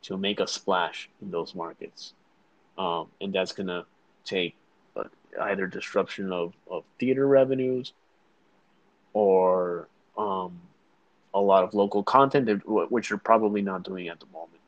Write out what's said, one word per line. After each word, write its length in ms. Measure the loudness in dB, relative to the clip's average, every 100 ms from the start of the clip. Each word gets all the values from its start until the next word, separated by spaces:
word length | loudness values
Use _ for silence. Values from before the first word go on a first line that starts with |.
to 140 | -10 -4
make 220 | -4 -2
a 80 | -4
splash 640 | -4 0 0 0 -6 -16 _
in 100 | -8
those 240 | -8 -8 -8
markets. 580 | -12 -12 -18 -18 -20 _ _ _ _ _ _ -6
Um, 300 | -4 -4 -6 _
and 100 | -6
that's 200 | -2 -4
gonna 340 | -4 -6 -6 -10 _ _ _
take, 320 | -6 -4 -4 -8 _ _ _ -12
uh, 80 | -12 _ _ -6
either 260 | -4 -2 -4
disruption 640 | -6 -4 -2 -2 -4 -6
of, 220 | -4 -6 -8 _
of 140 | -12 -12 _
theater 280 | -2 2 4
revenues 680 | 6 4 2 -2 -2 -6 _ _ _ _ _ _ _ _ _ _ _ _
or, 760 | 2 4 6 4 2 0 -4 -10 _ _ -6
um, 420 | -4 -4 -6 -12 -20 _ _ _ _ _ _
a 60 | 0
lot 240 | 4 6
of 100 | 4
local 280 | 2 2 2
content, 440 | 4 6 6 4 2
that, 140 | 0
wh-, 280 | 2 0 2
which 180 | -2 -2
you're 100 | -6
probably 420 | 4 4 4 0
not 220 | -2 -4
doing 240 | -8 -10 -10
at 120 | -12
the 60 | -16
moment. 280 | -20 -20 _